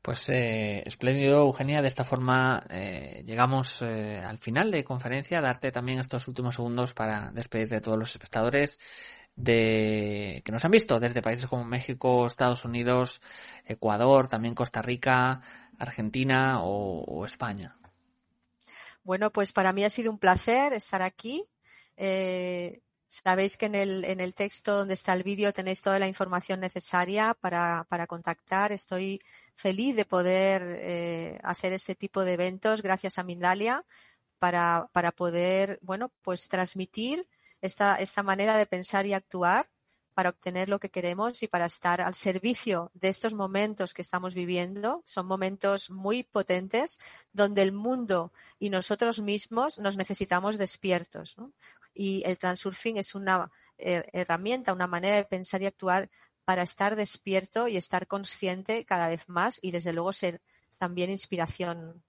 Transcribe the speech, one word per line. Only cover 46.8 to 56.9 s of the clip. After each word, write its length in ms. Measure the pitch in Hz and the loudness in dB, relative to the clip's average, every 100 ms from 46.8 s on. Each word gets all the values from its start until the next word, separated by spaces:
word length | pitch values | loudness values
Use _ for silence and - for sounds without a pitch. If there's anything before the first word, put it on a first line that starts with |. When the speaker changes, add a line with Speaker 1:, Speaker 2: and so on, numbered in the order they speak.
| 320 - - - _ | -2 -6 -16 -20 _
Speaker 2:
donde 300 | 202 202 202 | 0 2 4
el 100 | 190 | 2
mundo 600 | 196 226 254 226 185 170 _ - _ | 2 -2 -2 0 0 0 _ -20 _
y 120 | 202 | -2
nosotros 500 | 190 180 208 233 226 | -2 0 0 0 0
mismos 580 | 208 208 - 226 285 - | -2 -2 -2 0 -2 0
nos 180 | 202 196 | -2 -2
necesitamos 600 | 185 196 190 180 196 214 | -2 -2 0 0 0 -2
despiertos, 800 | 190 - 190 175 175 - 165 - | -4 -2 0 0 -2 -14 -16 -16
¿no? 140 | 254 _ - _ _ | -20 _ -20 _ _
Y 280 | - 196 190 185 | -6 -2 -2 -2
el 120 | 180 | -2
transurfing 580 | 185 180 196 185 233 220 | -2 -2 -6 -6 -6 -4
es 180 | 190 | -6
una, 360 | 196 196 185 170 _ _ - | -4 0 0 0 _ _ -8
eh, 260 | - 175 - | -2 -2 -2
herramienta, 600 | 180 175 170 202 254 240 | -6 -2 -2 0 -2 -2
una 140 | 185 180 | -2 -2
manera 300 | 175 190 208 | 0 2 2
de 80 | |
pensar 380 | 202 185 185 190 | 2 -4 -2 -2
y 40 | 196 | -2
actuar 440 | - 190 185 - _ _ _ | -2 2 2 0 _ _ _
para 180 | - 185 | 0 0
estar 340 | 175 - 196 | 0 0 0